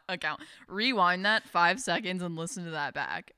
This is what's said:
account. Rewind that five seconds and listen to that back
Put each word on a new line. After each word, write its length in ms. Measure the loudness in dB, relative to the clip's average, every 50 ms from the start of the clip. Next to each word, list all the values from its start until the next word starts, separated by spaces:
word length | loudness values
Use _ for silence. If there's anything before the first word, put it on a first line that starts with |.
| _
account. 360 | -6 -6 -4 -2 -4 -4 -4 -10 -18 -20 -20 -16
Rewind 580 | -10 -4 0 0 2 4 4 4 4 4 2 2
that 240 | 2 2 2 0 0
five 320 | 2 4 4 4 4 2
seconds 400 | 0 -2 -2 -2 0 -2 -4 -4 -4
and 140 | -4 -6
listen 280 | -6 -6 -6 -8 -8 -8
to 60 | -6 -6
that 200 | -4 -4 -4 -4
back 400 | -4 -6 -4 -6 -8 -8 -10 -10